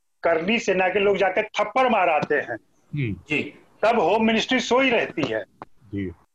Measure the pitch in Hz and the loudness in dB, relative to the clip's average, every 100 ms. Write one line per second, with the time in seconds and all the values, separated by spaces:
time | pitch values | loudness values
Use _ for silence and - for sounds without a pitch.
0 | _ _ 170 165 175 233 - 185 185 196 | _ _ 0 0 0 -2 0 0 0 2
1 | 202 190 185 202 214 - 208 262 262 220 | 2 2 0 0 -4 -4 -4 0 2 2
2 | 175 151 135 147 - 113 _ _ _ 147 | 2 2 0 -2 -2 -8 _ _ _ -6
3 | 120 90 - 147 - - - - 208 226 | -4 -6 -6 -4 -6 -10 -20 -2 0 2
4 | 160 220 220 220 - 254 - 247 269 220 | 2 2 2 0 0 -2 2 2 2 2
5 | 135 - 131 110 95 - - - 104 101 | -2 -4 -4 -4 -6 -16 -20 -20 -10 -8
6 | 95 85 _ | -8 -10 _